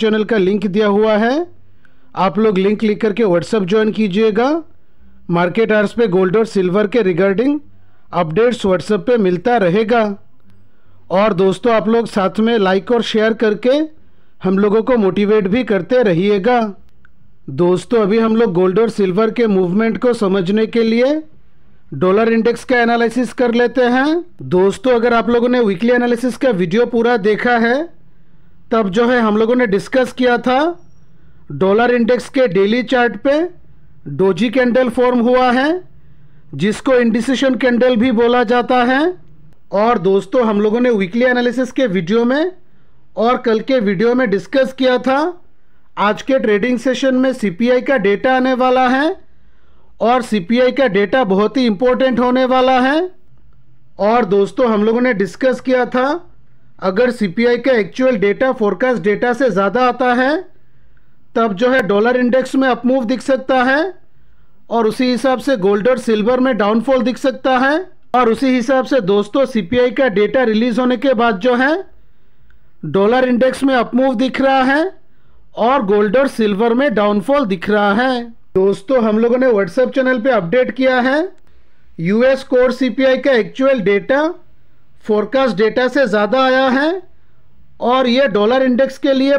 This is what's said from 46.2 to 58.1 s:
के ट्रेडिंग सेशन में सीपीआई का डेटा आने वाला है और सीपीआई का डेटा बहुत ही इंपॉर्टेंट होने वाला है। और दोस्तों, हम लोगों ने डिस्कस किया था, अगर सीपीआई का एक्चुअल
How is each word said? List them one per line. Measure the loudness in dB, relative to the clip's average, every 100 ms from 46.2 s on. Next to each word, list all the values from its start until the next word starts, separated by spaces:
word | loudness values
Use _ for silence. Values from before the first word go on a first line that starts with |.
के | 0 0
ट्रेडिंग | 2 0 0 -2
सेशन | -2 0 0 2
में | 0
सीपीआई | 0 -4 -2 0 0
का | 0 0
डेटा | 0 0 2 2
आने | 0
वाला | 0 2 2 2
है | 2 0 -4 -12 -20 -20 -20 -20 -20 -16 -4
और | 0 0
सीपीआई | 0 -4 0 2 2
का | 2 2
डेटा | 2 2 2
बहुत | 2 0 0 0
ही | 0
इंपॉर्टेंट | 0 0 2 0 0
होने | 0 2 2
वाला | 2 2 2
है। | 2 0 -4 -8 -20 -20 -20 -20 -20 -20 -14 -2
और | 0 2 2
दोस्तों, | 2 0 0 0
हम | 2
लोगों | 2 2
ने | 0
डिस्कस | 0 -2 -2 -2 0
किया | 0 0 0
था, | 0 -2 -2 -8 -20 -20 -20 -20 -8
अगर | -4 0 0
सीपीआई | 0 -4 0 0 2
का | 2
एक्चुअल | 0 0 0 0